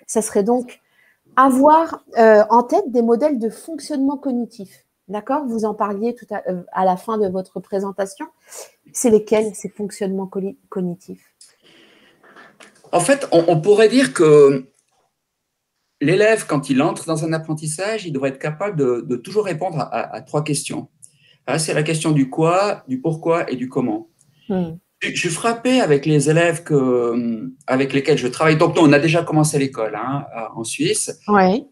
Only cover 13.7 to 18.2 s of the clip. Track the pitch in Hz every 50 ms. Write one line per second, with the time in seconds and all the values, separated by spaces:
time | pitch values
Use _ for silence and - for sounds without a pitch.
13.7 | 208 208 226 214 226 262 277 - - - 170 156 151 147 143 139 143 131 127 -
14.7 | _ _ _ _ _ _ _ _ _ _ _ _ _ _ _ _ _ _ _ _
15.7 | _ _ _ _ _ - 143 147 175 196 208 220 226 208 - - 160 139 - -
16.7 | 135 127 151 180 202 202 - 160 160 156 160 160 160 160 156 - 156 151 160 156
17.7 | - - 190 208 226 214 185 175 139 131